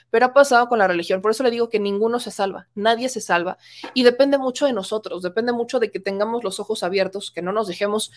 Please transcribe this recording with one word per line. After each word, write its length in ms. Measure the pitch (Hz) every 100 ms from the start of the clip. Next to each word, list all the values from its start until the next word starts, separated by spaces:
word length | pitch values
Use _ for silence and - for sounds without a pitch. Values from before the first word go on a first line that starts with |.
| _
pero 160 | 226 247
ha 80 |
pasado 340 | 269 277 240 240
con 120 | 233
la 80 | 185
religión. 340 | 175 170 190
Por 100 | 214
eso 120 | 226
le 80 | 254
digo 180 | 233 233
que 100 | 208
ninguno 400 | 202 202 226 240
se 120 | 233
salva, 360 | - 196 175 - 208
nadie 320 | 208 233 254
se 140 | 226
salva, 360 | - 175 175 - - - -
y 100 | 254
depende 340 | 247 247 277 277
mucho 280 | 262 254 285
de 80 |
nosotros, 480 | 214 185 214 - 175
depende 320 | 180 226 240
mucho 260 | 240 233 254
de 120 | 214
que 80 | -
tengamos 440 | 196 196 214 233
los 160 | 190 190
ojos 240 | 202 214
abiertos, 480 | 180 190 190 202 -
que 120 | 165
no 100 | 180
nos 140 | 208 202
dejemos, 440 | 170 202 214 -